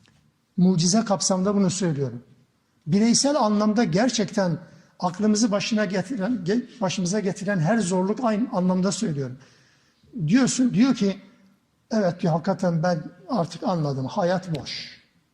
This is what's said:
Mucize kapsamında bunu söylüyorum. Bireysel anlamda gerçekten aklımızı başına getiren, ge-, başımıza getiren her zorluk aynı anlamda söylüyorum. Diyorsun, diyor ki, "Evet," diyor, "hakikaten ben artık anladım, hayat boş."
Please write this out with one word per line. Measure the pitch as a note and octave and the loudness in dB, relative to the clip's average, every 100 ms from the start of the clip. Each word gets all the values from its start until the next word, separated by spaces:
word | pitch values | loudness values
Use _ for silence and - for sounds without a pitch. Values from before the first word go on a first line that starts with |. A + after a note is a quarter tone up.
| _ _ _ _ _ - | _ _ _ _ _ 2
Mucize | F3+ F#3 F3 G#3+ A3 | 2 4 2 2 2
kapsamında | G3 - F#3+ F#3 G3+ | 0 0 0 0 2
bunu | F#3+ | 2
söylüyorum. | - F3+ C#3 C3 A#2+ - _ _ _ _ _ - | 0 -2 -2 -4 -8 -16 _ _ _ _ _ -2
Bireysel | F#3+ A3+ A3 C4+ D4 | 2 4 4 2 2
anlamda | G#3+ G#3 G#3+ G#3+ | 2 2 2 2
gerçekten | A3 E3 B3 A#3+ G3+ - F#3 D#3 - - _ - | 2 2 2 0 -2 -2 -2 -2 -8 -20 _ -8
aklımızı | F3+ F3 G#3+ G#3 A#3 | -6 0 2 2 2
başına | G3+ - G#3+ G#3 | 0 0 -2 0
getiren, | F#3+ F3+ C4+ F#3+ B3 F3 | -2 -4 -4 -2 -2 -2
ge-, | A3 A#3+ - | -2 -4 -4
başımıza | F#3+ - F3 G#3+ | -4 -2 -2 -2
getiren | G3 F3 F#3+ G3+ | -2 -4 -2 0
her | D#3 A3+ | 2 0
zorluk | F3+ F#3 F#3+ A3 | 0 0 0 0
aynı | B3+ G#3 B3 | -2 0 -2
anlamda | G3 F3+ F#3 F#3 | 0 0 2 0
söylüyorum. | - G3+ C#3+ C3 C3 - _ _ _ _ _ _ C4 D3+ | -2 -4 -4 -6 -10 -20 _ _ _ _ _ _ -6 2
Diyorsun, | A#3 B3 - B3+ | 4 4 2 2
diyor | D#3+ C4+ B3+ | 4 4 4
ki, | G3+ F#3+ - _ _ _ _ _ - | 0 -2 -10 _ _ _ _ _ -4
"Evet," | A3+ F#3 E3+ | 0 0 0
diyor, | F#3 | 0
"hakikaten | D#3+ D#3 F#3 F#3 E3 | 0 0 -2 0 0
ben | F3+ F3 - - F4+ | 0 -2 -4 -14 -6
artık | B3 E3 - | -4 -4 -4
anladım, | B3+ F3 D3 C3+ C3 | -2 0 -2 -2 -4
hayat | - F3 F3+ F#3 D3+ | 0 0 0 -2 -6
boş." | - - - - _ _ _ | -6 -12 -12 -18 _ _ _